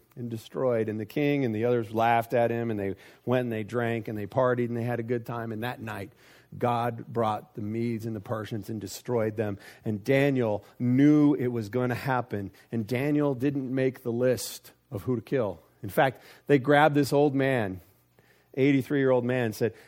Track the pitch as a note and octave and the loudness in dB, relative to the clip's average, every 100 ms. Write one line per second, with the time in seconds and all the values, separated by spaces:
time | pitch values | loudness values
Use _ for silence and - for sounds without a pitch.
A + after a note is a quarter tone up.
0 | _ - A#2+ A2+ - D3+ C3 A#2 A2 G#2+ | _ -12 -8 -8 -8 -4 0 0 0 -4
1 | G#2 - D3 C#3+ C3 G#2+ A#2+ B2 G#2+ A2 | -6 -2 0 2 0 0 0 0 0 0
2 | A2+ A#2 A2+ B2+ A#2 A#2 A#2 G#2 G2 F#2 | 2 2 2 2 2 0 -2 -2 -4 -6
3 | - - - B2+ B2 A2 G2+ A#2+ A#2 A#2 | -12 -10 -2 -2 0 -6 -6 -2 -2 -2
4 | A2 G#2+ G2+ C3+ B2+ B2 A#2+ A#2+ A#2 A#2 | -6 -8 -4 0 0 0 -2 -4 -4 -4
5 | A2+ A#2+ A2+ A#2 A2+ G#2+ A#2+ B2 A2+ G2 | -4 -6 -6 -8 -8 -6 -6 -8 -10 -10
6 | G2 - - - _ G2 A#2+ A#2 A#2+ A2+ | -12 -16 -20 -20 _ -4 0 0 -2 -4
7 | - A#2 A2 G#2+ - - G#2 A2+ A#2 A2+ | -6 -2 0 -2 -6 -10 -6 -4 -2 -4
8 | A2+ A2 - A2 G#2+ A2+ G2 A2 G2 - | -6 -8 -6 -8 -6 -8 -8 -8 -10 -10
9 | - A#2+ A2 G#2+ G#2+ G2 - - A2+ G#2+ | -4 -2 0 -2 -4 -6 -12 -10 -6 -4
10 | G2+ C3+ C#3+ C3 A2+ G#2 - - B2 B2+ | 2 4 4 2 0 -2 -6 -4 0 4
11 | D3 D3+ D3 C3+ B2 A#2+ G#2 A#2+ B2 A#2 | 6 8 6 4 0 -4 -4 -2 -2 -2
12 | C#3 B2+ A#2+ G2+ G2 - _ A#2 A2 B2 | 0 -2 -2 -6 -6 -12 _ -6 -2 -2
13 | C#3+ D3 D3 B2+ C#3 C#3 C3 C3 C3 B2 | 0 2 0 0 -2 -2 -2 0 0 -2
14 | A#2+ A#2 B2+ A#2+ - - - - _ F#2+ | -4 0 2 0 -4 -12 -18 -20 _ -8
15 | E2+ A#2+ - C3+ G#2 E2 _ _ G#2 - | -4 -4 -2 -2 -2 -6 _ _ -2 2
16 | C#3 - - - - C#3+ B2 D3 D#3 D3 | 2 0 -12 -8 2 4 6 6 6 4
17 | C#3 C#3+ D3 C3+ C3+ C3 G2+ F#2 - _ | 2 2 2 2 0 0 -2 -6 -14 _
18 | _ _ _ _ _ - C3+ C#3 B2 D3 | _ _ _ _ _ 0 4 4 2 2
19 | C3 B2+ A#2+ B2+ A#2 G#2 A2+ - | 4 2 2 0 -2 0 -2 -4